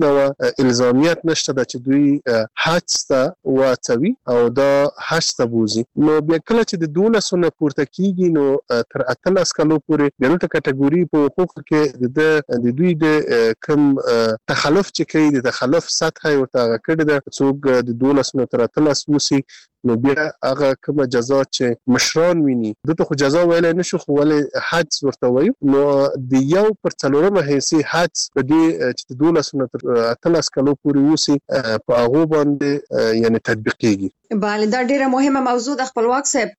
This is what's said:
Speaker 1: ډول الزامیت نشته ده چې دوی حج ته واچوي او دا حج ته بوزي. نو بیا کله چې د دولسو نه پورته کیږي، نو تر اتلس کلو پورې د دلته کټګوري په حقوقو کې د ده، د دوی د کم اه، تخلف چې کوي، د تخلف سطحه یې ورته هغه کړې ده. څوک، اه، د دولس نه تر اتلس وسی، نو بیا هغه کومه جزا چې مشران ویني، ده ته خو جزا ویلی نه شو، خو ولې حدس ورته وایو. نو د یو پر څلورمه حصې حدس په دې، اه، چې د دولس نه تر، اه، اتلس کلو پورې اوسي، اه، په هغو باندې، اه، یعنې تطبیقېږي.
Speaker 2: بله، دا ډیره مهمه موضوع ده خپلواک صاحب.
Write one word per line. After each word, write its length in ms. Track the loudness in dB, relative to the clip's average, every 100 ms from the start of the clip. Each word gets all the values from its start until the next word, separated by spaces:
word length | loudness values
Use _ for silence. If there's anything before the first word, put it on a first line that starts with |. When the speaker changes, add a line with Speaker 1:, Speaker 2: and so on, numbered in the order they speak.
| 2
Speaker 1:
ډول 600 | 2 0 0 -4 0 0
الزامیت 600 | 2 2 4 2 0 -2
نشته 260 | -4 -2 -4
ده 80 | -4
چې 60 | -6 -2
دوی 200 | 2 2 0 0 -2 -2 -4
حج 340 | -2 -2 -2 -6 -2
ته 100 | 0 0 -4 -2 0
واچوي 560 | 2 0 -2 0 0 -4 -2 0
او 40 | 2 2
دا 100 | 2 2 0 -4 -4
حج 240 | -4 -4 -4
ته 80 | -2 0
بوزي. 300 | 0 -2 -4 0 2
نو 100 | 2 0
بیا 100 | -2 0
کله 160 | 0
چې 120 | 0 -4 -4
د 100 | 0
دولسو 420 | 2 2 0 0
نه 100 | 0 0
پورته 260 | -4 -2 -6
کیږي، 420 | -2 -2 0 0 2
نو 80 | 2 0 -2 -4 -2 -4
تر 100 | -4 -4
اتلس 380 | 0 0 0 0
کلو 220 | 0 0
پورې 240 | 0 0 0 0
د 80 | 0
دلته 180 | 0 -2 -4
کټګوري 480 | -4 0 0 0 0
په 160 | 0 0
حقوقو 400 | 0 -4 -4 -2
کې 120 | 0 0 -2
د 140 | -4 0
ده، 140 | 2 2 -2 -2
د 160 | -2 0
دوی 140 | 0 2
د 20 | 2 2 0 0 0 -2 -2
کم 160 | 2 2 2
اه، 380 | 0 0 0 -2 -6
تخلف 440 | -2 0 0 -2
چې 120 | -6 -2
کوي، 180 | 2 2
د 200 | 2 -2
تخلف 340 | -2 0 0 0
سطحه 420 | -4 -4 -4 0
یې 60 | 0
ورته 220 | 0 0
هغه 180 | 0 -2
کړې 260 | -2 0
ده. 180 | 2 0 -2
څوک، 240 | -2 0 0 0
اه، 140 | 0
د 80 | 0
دولس 440 | -2 2 2 0 -2
نه 100 | -2
تر 160 | 0
اتلس 440 | -2 0 0 0 0
وسی، 320 | -2 0 -2 -2 -18 _ _ -2
نو 100 | 0
بیا 360 | 0 0 -2 -4 -4
هغه 300 | 0 0 0 -4
کومه 200 | -2 0
جزا 360 | 0 0 0
چې 320 | 0 -2 -2 -2 0
مشران 540 | 0 0 0 2 2
ویني، 340 | 0 0 -4 -6 -6
ده 60 |
ته 100 | -2
خو 120 | -2 0
جزا 280 | 0 2
ویلی 300 | 2 2 2
نه 80 | 0
شو، 160 | -2 -6
خو 180 | -2 0
ولې 260 | 2 2 -2 -6 -4
حدس 340 | -2 -2 -4
ورته 240 | -4 -2 0
وایو. 260 | 2 0 0
نو 440 | 0 2 2 2 0 -4
د 180 | -2
یو 340 | 0 2 2 2 0
پر 60 | -6
څلورمه 520 | -4 -2 2 2 2
حصې 420 | 0 -2 0 0 0
حدس 440 | -2 -2 -4 -6 -4
په 60 |
دې، 220 | 2 2 2 0
اه، 80 | -4
چې 120 | -6 -10
د 20 | -2
دولس 360 | 0 0 -2 -6
نه 100 | -6
تر، 140 | -6 -2
اه، 220 | 0 0
اتلس 380 | -2 0 0 -2
کلو 240 | -2 -2
پورې 360 | 0 0 2 2
اوسي، 300 | 2 0 -2 -2
اه، 280 | -4 -2 -4 0
په 60 |
هغو 320 | 0 2 2 2
باندې، 460 | 0 0 0 -2 -4 -4
اه، 220 | -2 0
یعنې 260 | 0 0 0 -2
تطبیقېږي. 600 | -4 -4 -2 -2 0 -4 _ -6
Speaker 2:
بله، 340 | -4 -2 -2 -2
دا 180 | -2
ډیره 240 | 0 0 0
مهمه 320 | 0 0 0
موضوع 360 | 0 -2 -2 -6
ده 100 | -4
خپلواک 420 | -2 0 0 -2
صاحب. 220 | -4 -4